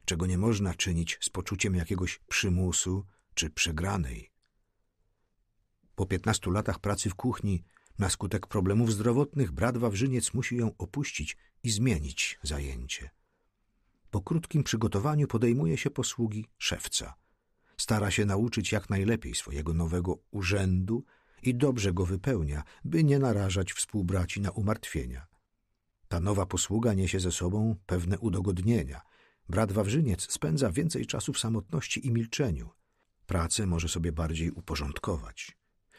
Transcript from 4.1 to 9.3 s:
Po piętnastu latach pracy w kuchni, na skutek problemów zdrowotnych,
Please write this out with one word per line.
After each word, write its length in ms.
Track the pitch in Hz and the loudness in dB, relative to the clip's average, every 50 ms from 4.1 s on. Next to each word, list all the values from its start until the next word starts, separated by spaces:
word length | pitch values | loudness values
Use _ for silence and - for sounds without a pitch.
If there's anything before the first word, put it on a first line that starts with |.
| 60 53 - - _ _ _ _ _ _ _ _ _ _ _ _ _ _ _ _ _ _ _ _ _ _ _ _ _ _ _ _ _ _ _ _ - | -4 -10 -14 -18 _ _ _ _ _ _ _ _ _ _ _ _ _ _ _ _ _ _ _ _ _ _ _ _ _ _ _ _ _ _ _ _ -4
Po 120 | - 95 | -4 -2
piętnastu 440 | 92 101 87 - 110 107 - - 92 | -2 -2 -2 0 0 0 0 0 0
latach 280 | 87 107 107 - 95 - | 0 0 0 -2 -4 -2
pracy 320 | - 101 101 - - 104 | -2 -2 -2 0 -2 -4
w 40 | 92 | -4
kuchni, 500 | - - 127 107 - - 104 95 85 - _ _ _ _ _ - - | -2 -2 -2 -2 -2 -2 -2 -2 -2 -4 _ _ _ _ _ -4 -2
na 120 | 101 92 | 0 0
skutek 360 | - - 107 92 - 101 - | 0 -2 -4 -4 -4 -4 -4
problemów 460 | - - 107 92 95 98 110 120 113 107 | -2 -2 0 2 4 4 4 4 4 2
zdrowotnych, 600 | 101 107 123 117 135 147 - | 2 2 2 4 2 2 0